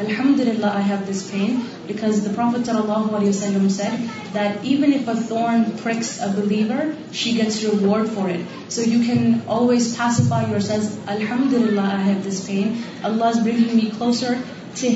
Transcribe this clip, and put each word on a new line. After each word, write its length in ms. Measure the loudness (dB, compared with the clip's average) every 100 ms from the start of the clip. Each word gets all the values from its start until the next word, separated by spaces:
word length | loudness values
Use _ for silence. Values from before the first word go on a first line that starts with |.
"Alhamdulillah, 680 | -4 0 2 4 2 0 0 0
I 20 | 0
have 100 | 0 -2
this 140 | -6 -4
pain," 260 | -2 0 0 -4 -8 -10
because 320 | -4 0 0 0
the 60 | 0
Prophet 320 | 0 0 0
sallallahu 480 | 0 0 0 0 0
alaihi 120 | 0 0
wasallam 340 | 0 2 2 0
said 200 | -2 -4 -6 -8 -8 -2
that 320 | -2 -2 0
even 220 | 2 4 2
if 120 | 0
a 20 | -2 -2
thorn 340 | -2 2 2 2 0
pricks 280 | -4 -4 -4 -4 -4
a 20 | 0
believer, 460 | 0 2 0 0 -2 -4 -8 -6
she 100 | -2 0
gets 180 | 0 0 0
reward 360 | 2 4 2 0 -2
for 100 | -2
it. 200 | -4 -6 -12 -8 -2
So 100 | 2
you 80 | 2 4
can 160 | 4 4 2 2 2
always 320 | 4 4 2 0
pacify 400 | 0 2 2 2 0
yourself, 400 | 0 0 0 -2 -4 -6 -4
"Alhamdulillah, 720 | -2 0 2 2 2 2 0 0
I 80 | 2
have 100 | 0 -2
this 160 | -6 -4
pain. 240 | -2 0 -2 -6 -6 -2
Allah 220 | 0 2 2
is 40 | 2
bringing 260 | 4 4 4
me 80 | 2 0
closer 400 | 0 0 0 -2 -4 -12 -12 -4
to 80 | 0